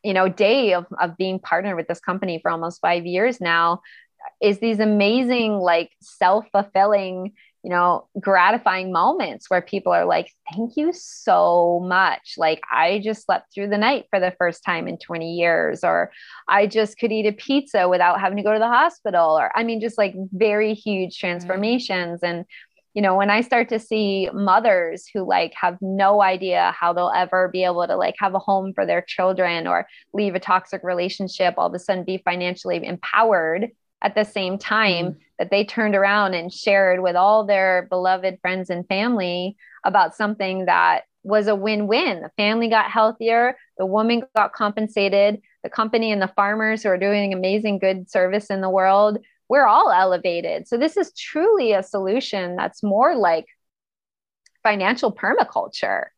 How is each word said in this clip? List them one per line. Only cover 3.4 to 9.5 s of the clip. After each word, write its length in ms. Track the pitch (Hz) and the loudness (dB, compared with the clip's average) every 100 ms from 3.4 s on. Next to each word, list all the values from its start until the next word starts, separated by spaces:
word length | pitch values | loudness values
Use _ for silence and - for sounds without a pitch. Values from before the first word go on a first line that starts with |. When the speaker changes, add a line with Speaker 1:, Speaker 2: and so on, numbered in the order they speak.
Speaker 1:
now 400 | 175 170 170 175 - - _ _ - _ | 0 2 2 -2 -8 -20 _ _ -20 _
is 180 | 208 196 | 0 0
these 200 | 226 214 | -2 0
amazing, 720 | 214 208 202 240 247 247 220 | 2 2 2 2 0 0 0
like, 380 | 208 180 170 170 _ | 0 2 0 -2 _
self-fulfilling, 1300 | - - 185 208 208 196 202 190 202 202 190 185 190 _ _ _ | -20 0 2 2 0 -2 0 0 2 2 -2 -8 -10 _ _ _
you 60 | 196 | -4
know, 380 | 175 180 170 _ 202 | 0 2 0 _ -8
gratifying 720 | 196 190 180 233 214 185 185 | 2 4 4 4 0 -2 -2
moments 580 | 175 202 349 190 113 | 0 0 0 -6 -8
where 120 | - | -2